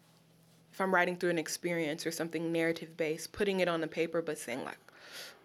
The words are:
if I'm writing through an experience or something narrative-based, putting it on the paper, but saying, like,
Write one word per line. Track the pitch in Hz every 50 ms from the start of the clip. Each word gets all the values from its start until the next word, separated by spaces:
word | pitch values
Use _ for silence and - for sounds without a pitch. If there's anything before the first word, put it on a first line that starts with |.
| _ _ - _ _ _ _ - - _ - - _ _ -
if | -
I'm | 196 190 190
writing | 175 175 180 180
through | 175 185 175
an | 175 165
experience | 151 - - - - 175 175 170 165 147 151 165 -
or | 160
something | 165 - 160 165 165 160 170 165
narrative-based, | 170 165 165 165 165 165 165 160 165 - 165 151 156 165 - -
putting | - - 214 202 190 185
it | 180 175
on | 170 165
the | 160
paper, | 156 - 170 160 170 165 170 160
but | 160 151 -
saying, | - - 117 135 -
like, | - - - - - - - - - - - - - - - -